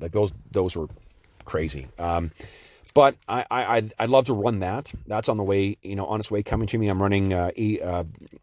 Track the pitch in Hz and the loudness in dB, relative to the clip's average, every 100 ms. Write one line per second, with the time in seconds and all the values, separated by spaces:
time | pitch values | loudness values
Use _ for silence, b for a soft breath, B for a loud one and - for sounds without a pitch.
0 | 82 101 104 - - 104 92 87 76 - | -4 0 0 -2 -4 0 0 -2 -6 -10
1 | - _ _ _ - 80 80 71 67 - | -20 _ _ _ -6 -4 -2 -6 -12 -8
2 | 85 85 82 B B B B B B - | -2 -2 -2 B B B B B B 6
3 | 139 127 - 120 - 123 117 117 110 - | 6 4 -4 -6 -2 -2 2 2 0 -2
4 | 117 135 131 110 110 107 92 110 - - | 4 4 4 0 0 0 -2 -4 -8 -14
5 | - 107 113 110 98 98 98 104 - 98 | -4 -2 0 0 2 2 2 -2 -8 -8
6 | 95 107 107 104 101 110 110 117 104 95 | -4 -4 -2 -4 -2 -2 -2 0 0 2
7 | 98 98 98 90 87 - 110 107 87 87 | 2 2 2 2 0 0 -2 -2 -2 -4
8 | 82 - - 71 | -6 -10 -20 -20